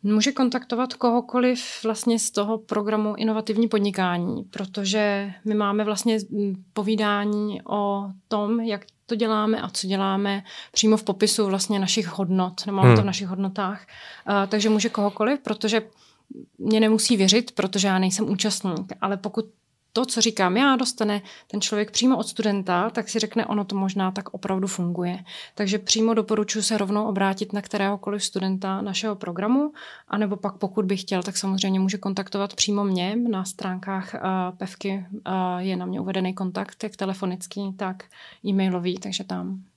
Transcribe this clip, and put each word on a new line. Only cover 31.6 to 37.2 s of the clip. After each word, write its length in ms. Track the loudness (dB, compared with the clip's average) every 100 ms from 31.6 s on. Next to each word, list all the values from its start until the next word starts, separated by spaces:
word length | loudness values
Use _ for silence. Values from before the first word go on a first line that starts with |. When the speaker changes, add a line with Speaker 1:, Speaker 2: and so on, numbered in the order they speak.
| 2 2
Speaker 1:
může 180 | 2 0
kontaktovat 560 | -4 -4 -4 -4 -4 -2
přímo 280 | 0 0
mě 320 | 2 0 0 0 0
na 140 | -2 -4
stránkách, 720 | -6 -6 -6 -4 -6 -6 -6
eh, 40 | -2 -2 -2 -6
Pevky, 480 | -10 -6 -6 -6 -8 -12 -4
eh, 40 | -2 -2 -2
je 120 | -2 -4
na 100 | -4
mě 140 | -6
uvedený 320 | -4 -2 -2
kontakt, 500 | -2 -4 -4 -8 -8
jak 120 | -10 -6
telefonický, 800 | -6 -4